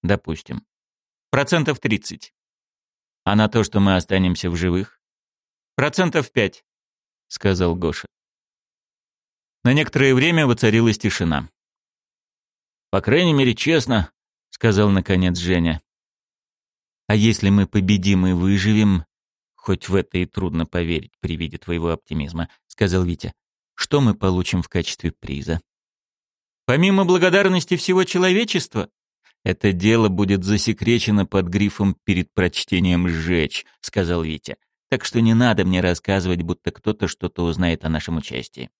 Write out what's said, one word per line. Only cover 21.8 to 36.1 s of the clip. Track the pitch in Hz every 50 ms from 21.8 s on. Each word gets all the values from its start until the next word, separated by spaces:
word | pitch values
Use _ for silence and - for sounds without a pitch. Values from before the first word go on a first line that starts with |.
| 82 85
оптимизма», — | 82 - _ _ - 80 73 73 85 82 82 - _ _ _
сказал | _ - - 110 95 85 92 92
Витя, | 87 85 - - - - _ _ _ _ _ _ _ _
«что | - - - - 143
мы | 139 113 101
получим | - - 95 92 90 90 - - 92 85
в | -
качестве | - 92 80 - - - - 85 -
приза?» | _ - - 69 71 69 - 82 82 - _ _ _ _ _ _ _ _ _ _ _ _ _ _ _ _ _ _ _ _
Помимо | - 123 143 175 190 196 190 196
благодарности | 175 185 185 165 185 170 196 196 190 185 180 - - 180
всего | 170 - - 185 185 185
человечества, | 180 - 185 185 185 185 202 240 214 - 185 135 - _ 110 95 - _ _ _ _ _ _ _ _ _ _ _
это | - 95 - - 104 95
дело | 87 90 107 113 117 110 107
будет | 92 90 104 95 101 98 87
засекречено | 95 104 104 - - 110 - - - 120 120 - - 104 104 95
под | - - 98 92
грифом | 87 87 101 101 101 - - 101 98 90 _ _
«перед | - 95 90 87 _ _
прочтением | - 92 87 - - - _ - 92 98 92 90 87 90 90
сжечь», — | 85 80 80 85 87 85 78 69 - - - _ _ _
сказал | - - - 107 92 85 87 87 82
Витя. | 80 78 76 _ - 64 _ _ _ _ _ _ _
«Так | - 127 -
что | - - 120
не | 113 113 113
надо | 113 123 120 110 - 95
мне | 92 92 90
рассказывать, | 87 90 87 - _ -